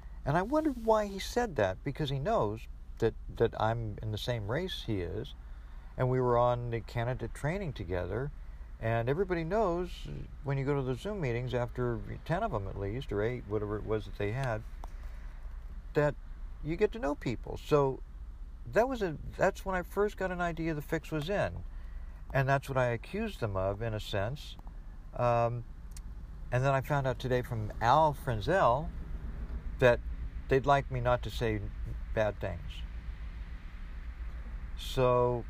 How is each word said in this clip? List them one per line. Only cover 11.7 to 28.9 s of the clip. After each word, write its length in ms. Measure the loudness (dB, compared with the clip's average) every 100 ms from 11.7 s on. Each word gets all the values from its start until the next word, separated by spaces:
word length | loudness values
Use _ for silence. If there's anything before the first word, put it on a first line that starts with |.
| 0 0 0 -4 -6
ten 180 | -2 0
of 120 | 0
them 140 | -2 -2
at 100 | -4
least, 320 | -2 -2 -2
or 100 | 0
eight, 220 | 2 0 -2
whatever 260 | -2 0 -2
it 100 | 0
was 200 | 0 -2
that 120 | -2
they 140 | -2
had, 320 | 0 0 -2 -4 -10 -10 -8 -10 -10 -10 -10 -10 -10 -10 -10 -2
that 220 | 2 2 2 -8 -10 -10 -8
you 140 | -4 0
get 160 | 0
to 60 | 0
know 140 | -2
people. 460 | -2 -2 -4 -4 -8 4
So 340 | 6 6 2 -6 -12 -12 -10 -12 -10 0
that 160 | 4 4
was 140 | 2
a, 160 | -2 -2 -6 2
that's 280 | 2 2 -2
when 100 | -2
I 60 |
first 340 | -2 0 0 0
got 160 | -2
an 80 | 0
idea 340 | -2 0 -2
the 80 | -2
fix 300 | 0 -2 0
was 180 | -2 0
in. 220 | 0 0 -2 -8 -10 -8 -8 -10 -10 -2
And 140 | 2 4
that's 220 | 4 2
what 80 | 2
I 140 | 2
accused 500 | 2 -2 -4 -4 -2
them 160 | -2 2
of, 240 | 0 0
in 120 | 0
a 60 | -2
sense. 560 | -2 -2 0 -4 -8 -10 -10 -10 -10 -12 -8 0
Um, 460 | 4 4 4 0 -6 -10 -10 -10 -10 -10 -10 -10 0
and 120 | 2
then 80 | 4
I 100 | 4
found 260 | 2 2 2
out 100 | 0
today 240 | 2 2
from 320 | 2 -2 -4 2
Al 340 | 6 8 6 4
Frenzel 640 | -2 0 2 6 6 6 0